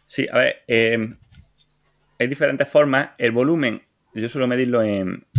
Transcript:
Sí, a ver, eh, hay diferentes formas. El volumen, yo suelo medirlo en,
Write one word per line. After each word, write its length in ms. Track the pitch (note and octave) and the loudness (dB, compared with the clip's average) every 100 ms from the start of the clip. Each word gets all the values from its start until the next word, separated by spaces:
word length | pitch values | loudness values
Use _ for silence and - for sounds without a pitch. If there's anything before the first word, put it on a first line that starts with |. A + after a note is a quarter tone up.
| - | -10
Sí, 160 | - C3 | -6 -2
a 60 | A#2+ | 0
ver, 240 | B2+ - - | 0 -2 -2
eh, 400 | A#2 A2+ A2+ A2 - _ - - _ _ _ _ _ _ - | 0 2 0 -4 -10 _ -20 -20 _ _ _ _ _ _ -6
hay 80 | B2 | -6
diferentes 380 | C#3+ D3 C#3 C#3 | -2 -2 0 2
formas. 440 | - D3 C3+ D3 - | 4 4 2 -2 -2
El 120 | B2 | 0
volumen, 560 | A#2 C3+ E3+ C3 G#2 - _ _ | 2 2 2 0 -4 -10 _ _
yo 120 | A2 A2+ | -8 -6
suelo 160 | C#3 B2+ | -2 -2
medirlo 360 | B2 B2+ A#2+ | 0 0 2
en, 440 | A2 G2+ F#2 F2+ - | 0 0 -4 -6 -4